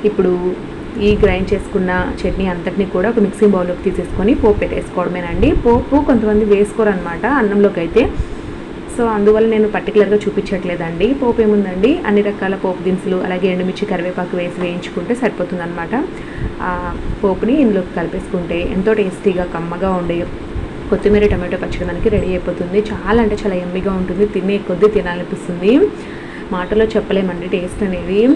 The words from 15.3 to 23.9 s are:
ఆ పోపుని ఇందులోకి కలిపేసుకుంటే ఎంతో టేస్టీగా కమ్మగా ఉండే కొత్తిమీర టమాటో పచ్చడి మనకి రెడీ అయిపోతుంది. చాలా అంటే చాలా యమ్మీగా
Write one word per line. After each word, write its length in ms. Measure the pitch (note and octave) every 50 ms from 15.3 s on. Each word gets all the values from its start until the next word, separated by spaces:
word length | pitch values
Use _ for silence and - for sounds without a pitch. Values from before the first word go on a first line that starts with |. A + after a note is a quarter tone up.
| - - F3+ E3+ F#3 F3+ E3+ E3+ F3 F3 E3+ E3 A3 B3+ E4+ F4+ - - - - - - - - - - - F#3
ఆ 20 | F3+ F3 F3+ F3 E3+ - - - - - -
పోపుని 320 | G3 F#3 F#3 - A3 C4+ D#4 C4+
ఇందులోకి 280 | A3 G3 F#3 F3+ - - F#3
కలిపేసుకుంటే 640 | E3 D3+ - F#3 - - - F3+ E3+ E3 E3+ E3+ - - -
ఎంతో 160 | F#3 F#3+ A3 A3 G#3+
టేస్టీగా 440 | G3+ F#3 - - - G3+ F3+ F3 F3+ F3 -
కమ్మగా 360 | E3 E3 E3+ F3 F3 F#3+ F#3+ F#3 F3+
ఉండే 200 | F3 E3+ E3+ E3+ - - - - - - - - - - - - - -
కొత్తిమీర 340 | G3 G3+ - G3+ G#3 G#3 G#3 G3+ G3
టమాటో 240 | F#3 F3+ F3+ F3+ F3+ F#3
పచ్చడి 200 | F3 - - F3+ F3+
మనకి 180 | E3+ F3 - A3 G#3
రెడీ 140 | F#3+ E3 F#3 F3+
అయిపోతుంది. 440 | F3+ - F#3+ E3+ - F3+ F3 F#3+ G#3 G#3 -
చాలా 260 | G#3+ F#3 - G3 A3 A#3+ A3+
అంటే 120 | G#3 G#3 G#3 -
చాలా 120 | G3+ F#3 F3+ F3+
యమ్మీగా 300 | F3+ F3+ F#3 F#3 G3